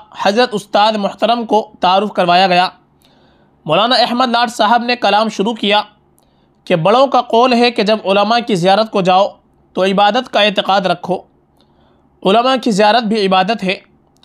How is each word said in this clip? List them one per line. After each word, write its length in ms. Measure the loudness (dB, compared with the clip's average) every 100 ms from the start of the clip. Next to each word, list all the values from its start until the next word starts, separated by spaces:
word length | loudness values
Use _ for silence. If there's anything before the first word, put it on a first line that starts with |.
| -6 -6
हज़रत 300 | -2 0 0
उस्ताद 420 | -4 -4 0 0 0
मोहतरम 480 | -4 -4 -2 -2
को 160 | -2 -2 -2 -4
तारुफ़ 300 | 0 0 0
करवाया 340 | -2 0 2 2
गया। 240 | 2 -2 -6 _ _ _ _ _ _ _ _ -2
मौलाना 300 | 0 0 0
अहमद 320 | 0 -2 -2
लाड 200 | 0 -2
साहब 340 | -2 0 0
ने 120 | 0 -2
कलाम 300 | 0 0 0
शुरू 240 | -2 -4
किया 260 | -4 -2 -2 -2 _ _ _ _ _ _ _ -4
कि 100 | -2
बड़ों 280 | 2 2 2
का 120 | 0 0
कौल 260 | 2 2
है 160 | 2 0
कि 140 | 0
जब 180 | 0 -2 0
उलमा 340 | 0 2 0
की 160 | -2 0
ज़ियारत 320 | 2 2 0
को 140 | -2
जाओ 260 | 2 2 0 -4 _ _ _ -4
तो 100 | -2
इबादत 420 | 2 2 0 -2
का 140 | 0
एतक़ाद 420 | 0 0 -2 0 0
रखो, 380 | -2 -6 -8 -10 _ _ _ _ _ _ _ _ _
उलमा 340 | 0 2 2 0
की 160 | 0
ज़ियारत 320 | 2 2 2
भी 160 | 0 -2
इबादत 420 | 0 0 0 -4
है। 180 | -6 -8 -10 _ _ _